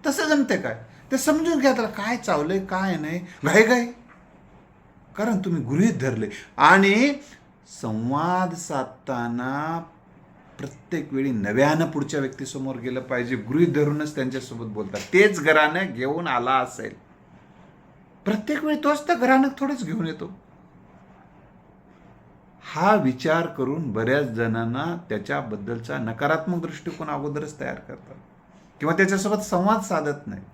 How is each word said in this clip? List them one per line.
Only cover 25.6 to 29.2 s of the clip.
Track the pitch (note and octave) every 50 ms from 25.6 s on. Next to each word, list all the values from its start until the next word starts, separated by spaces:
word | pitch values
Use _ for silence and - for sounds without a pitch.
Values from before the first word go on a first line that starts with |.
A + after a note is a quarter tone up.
| G2+ G#2+ A#2+ A#2 A2+ - C#3+ C3
नकारात्मक | A#2 A2+ A2+ - C#3+ C#3+ D#3 D#3+ D#3+ F#3 F3+ E3+
दृष्टिकोन | E3 D3+ - - - F3 - - - C#3+
अगोदरच | C#3+ C#3+ C#3 D3 C#3+ D3 D3+ D3 - -
तयार | C3+ B2+ C3
करतात | B2+ - - B2+ - - - - - - - - - _ _ - - _ - _ -
किंवा | C#3+ D#3 E3+
त्याच्यासोबत | F3+ F#3+ F#3+ G3 F#3+